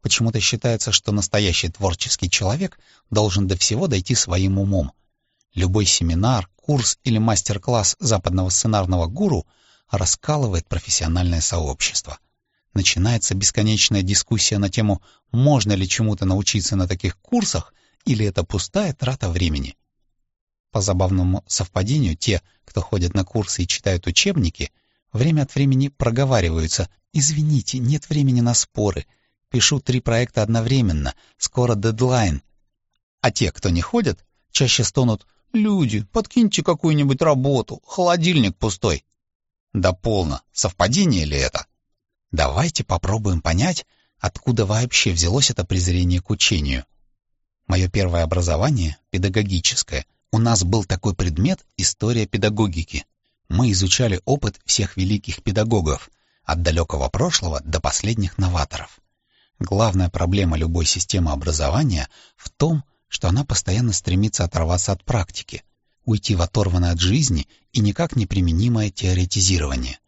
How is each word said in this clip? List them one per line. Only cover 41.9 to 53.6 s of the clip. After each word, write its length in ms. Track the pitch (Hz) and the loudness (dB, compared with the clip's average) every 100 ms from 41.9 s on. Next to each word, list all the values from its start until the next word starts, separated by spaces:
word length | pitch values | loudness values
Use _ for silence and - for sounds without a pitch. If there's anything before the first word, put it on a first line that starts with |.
| _ _ _ _ | _ _ _ _
Давайте 520 | - 69 78 165 - | 0 0 2 -2 -2
попробуем 580 | - 85 92 107 104 87 | -4 -2 0 -2 0 0
понять, 440 | 82 85 160 170 - _ _ _ | 0 0 0 -2 -8 _ _ _
откуда 460 | 104 - - 113 101 | -8 -4 -2 0 2
вообще 460 | 107 123 - - | 0 0 0 0
взялось 400 | 85 85 120 131 | 0 2 2 0
это 140 | - 92 | -2 -2
презрение 560 | 92 90 90 90 87 | 0 2 2 2 0
к 100 | - | 0
учению. 540 | 107 - 92 73 64 - _ _ _ _ _ _ _ - | 0 2 2 0 -4 -6 _ _ _ _ _ _ _ -2
Моё 220 | 92 92 | 0 2
первое 340 | 104 92 85 | 0 0 0
образование — 760 | 80 87 85 80 123 131 82 73 _ | 0 0 0 0 0 0 -2 -6 _
педагогическое. 920 | 92 98 98 101 90 - - - 67 - _ _ | -2 0 0 0 0 0 -2 -4 -6 -8 _ _
У 80 | 110 | 0
нас 240 | 117 110 | 2 2
был 200 | 87 113 | 2 0
такой 320 | 98 92 104 90 | -2 -2 -2 -2
предмет 480 | 90 76 120 190 _ - | -2 0 -2 -2 _ -4
«История 480 | 87 - 107 117 104 | -4 -2 -2 0 -2
педагогики». 800 | 110 107 104 107 82 80 73 - _ _ _ _ | 0 -2 2 0 0 -6 -8 -12 _ _ _ _
Мы 220 | 90 | 0